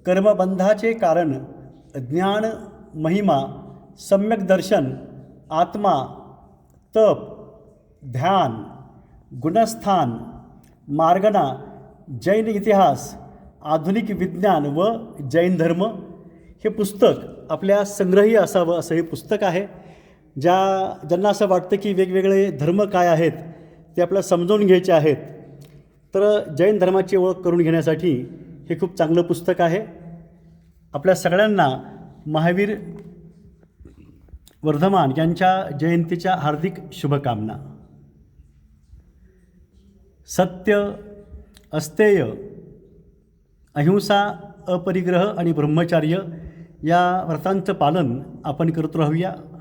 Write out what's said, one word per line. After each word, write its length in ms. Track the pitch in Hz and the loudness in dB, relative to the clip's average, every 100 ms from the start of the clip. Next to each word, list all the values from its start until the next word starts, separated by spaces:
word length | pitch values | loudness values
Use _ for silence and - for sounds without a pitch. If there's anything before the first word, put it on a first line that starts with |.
| 180 | 0
कर्मबंधाचे 880 | 185 208 185 185 190 190 208 226 | 2 4 2 0 0 0 2 0
कारण, 520 | 226 175 165 160 131 - - - - - 143 | 0 0 2 0 -4 -8 -18 -20 -20 -16 -12
ज्ञान 720 | 120 160 190 208 220 220 - - - 156 | -4 -2 0 0 -2 -6 -14 -20 -16 -6
महिमा, 440 | 156 196 196 139 135 - - - - - | -2 0 2 2 0 -10 -18 -20 -20 -16
सम्यक 520 | - 196 214 220 185 | 0 0 2 0 2
दर्शन, 500 | 190 - 202 131 131 - - - - - | 0 2 0 0 -6 -12 -20 -20 -20 -6
आत्मा, 520 | 156 - 311 302 143 127 - - - - _ _ _ _ 220 | -2 -2 0 0 0 -2 -12 -20 -20 -20 _ _ _ _ 4
तप, 240 | 208 147 - - - - - _ _ _ 139 | 4 2 -4 -18 -20 -20 -20 _ _ _ -10
ध्यान, 600 | 120 165 190 143 110 - - - - _ - - | -2 0 2 0 -4 -12 -18 -20 -20 _ -20 -20
गुणस्थान, 840 | 127 151 208 220 - 202 185 127 113 - - - - - _ - | -6 -2 2 0 -2 0 0 0 -4 -10 -18 -20 -20 -20 _ -6
मार्गणा, 720 | 147 165 185 208 196 139 127 - - - - - | 0 2 4 2 2 0 -4 -12 -20 -20 -20 -16
जैन 380 | 123 165 214 220 | -4 0 0 0
इतिहास, 760 | 202 214 196 170 131 - - - - - - 151 | -2 2 4 4 2 -6 -16 -20 -20 -20 -12 -2
आधुनिक 460 | 156 156 208 214 | -2 0 -2 -2
विज्ञान 540 | 175 180 165 202 165 143 | -4 -4 0 0 2 0
व 200 | 151 202 226 - - 135 | 0 0 -2 -8 -14 -2
जैन 240 | 156 180 180 | 2 2 2
धर्म 260 | 165 170 214 220 - - - - - - | 0 0 -2 -4 -14 -20 -20 -20 -20 -8
हे 60 | 214 | -4
पुस्तक 560 | 214 202 - 208 135 - - - | -4 -4 2 2 2 -6 -16 -10
आपल्या 340 | 160 190 202 202 | -4 0 0 0
संग्रही 500 | - 185 190 214 220 | -2 2 4 6 4
असावं, 440 | 170 185 170 170 | 4 2 0 -2
असं 160 | - 165 | -2 -2
हे 60 | |
पुस्तक 420 | 165 147 - 208 | -4 -6 -4 -2
आहे. 240 | 196 170 202 - - - - _ _ 135 | 0 -2 -4 -12 -20 -20 -20 _ _ -2
ज्या, 180 | 165 185 196 190 190 - 147 | 2 4 2 0 -2 -6 -4
ज्यांना 220 | 175 202 | 0 2
असं 180 | 202 202 | 2 2
वाटतं 280 | 180 180 208 | 0 0 -2
की 180 | 208 | 0
वेगवेगळे 580 | 185 185 185 190 196 196 | 0 0 0 2 2 0
धर्म 320 | 139 151 190 | 0 0 0
काय 240 | 202 185 175 | 2 2 4
आहेत 240 | 160 165 - - - - - - - | 4 2 -2 -10 -20 -20 -20 -8 -2
ते 40 | |
आपल्याला 200 | 175 196 | 0 0
समजावून 440 | 180 175 175 208 202 | 0 0 2 4 6
घ्यायचे 260 | 185 185 | 4 4
आहेत, 240 | 160 151 139 - - - - - - _ _ _ | 4 4 0 -4 -18 -20 -20 -20 -20 _ _ _
तर 400 | 196 208 208 - 151 | 0 2 2 0 2
जैन 200 | 185 208 | 2 4
धर्माची 400 | 180 190 185 190 | 2 2 2 2
ओळख 160 | 185 | 2
करून 280 | 180 180 175 | 0 0 2
घेण्यासाठी 500 | 160 165 156 156 180 127 131 - - - - | 2 2 0 0 0 -2 -4 -14 -20 -14 -8
हे 100 | 165 | -6
खूप 180 | 180 - | -4 -2
चांगलं 240 | 160 170 | 2 2
पुस्तक 400 | 175 175 - 180 | 2 0 -2 0
आहे. 240 | 170 185 220 - - - - - - - _ _ _ | 0 0 -6 -14 -18 -20 -20 -20 -20 -20 _ _ _
आपल्या 220 | 143 185 175 | -2 2 2
सगळ्यांना 540 | 175 180 214 196 147 131 - - - - 151 | 2 2 2 4 2 0 -8 -20 -20 -14 -4
महावीर 500 | 156 170 180 202 208 - - - - - - - _ _ - - - - - - - _ _ | 0 2 2 0 -4 -10 -16 -18 -20 -20 -20 -20 _ _ -20 -20 -20 -20 -20 -20 -20 _ _
वर्धमान 480 | 151 147 190 196 139 135 | -2 0 2 2 2 0
यांच्या 600 | 165 170 185 190 190 139 | 0 2 2 0 -2 -4
जयंतीच्या 560 | 160 170 165 175 185 175 | 0 0 -2 -4 -2 -2
हार्दिक 380 | 147 151 185 - - | -2 -2 -4 -6 -16
शुभकामना. 640 | - 139 143 139 110 107 107 - - - - - _ _ _ - _ _ _ _ - _ _ 185 180 _ _ _ _ _ _ _ _ - | -6 -2 -2 -2 -4 -6 -10 -16 -20 -20 -20 -20 _ _ _ -20 _ _ _ _ -20 _ _ _ _ _ _ _ _ _ _ _ _ -4
सत्य, 640 | - 185 - - 208 202 202 - - - - - - _ | 0 0 -2 0 0 0 -6 -16 -20 -20 -20 -20 -20 _
अस्तेय, 520 | 156 156 - 214 196 113 107 - - - - _ - _ _ _ _ _ _ _ 147 | -6 -4 2 4 4 2 -6 -14 -18 -20 -20 _ -20 _ _ _ _ _ _ _ -2
अहिंसा, 760 | 147 196 202 202 202 208 - - - | 2 2 2 0 0 -6 -16 -12 -6
अपरिग्रह 720 | 180 185 185 180 175 202 170 | -4 -2 -2 0 2 0 0
आणि 140 | 170 | -2
ब्रह्मचर्य 640 | 151 147 156 170 170 156 180 185 - - - - - | 0 0 0 2 0 0 -2 -4 -12 -16 -18 -20 -8
या 420 | 151 175 180 185 175 | 0 2 2 0 -4
व्रतांचं 460 | 156 185 190 190 | -4 -2 -2 -2
पालन 480 | 185 147 165 139 127 - - 147 | 0 2 2 0 -4 -10 -10 -8
आपण 240 | 147 165 | -2 -2
करत 260 | 160 156 165 | -2 -4 -2
राहूया, 380 | 151 160 185 - - - | 0 0 -4 -8 -16 -20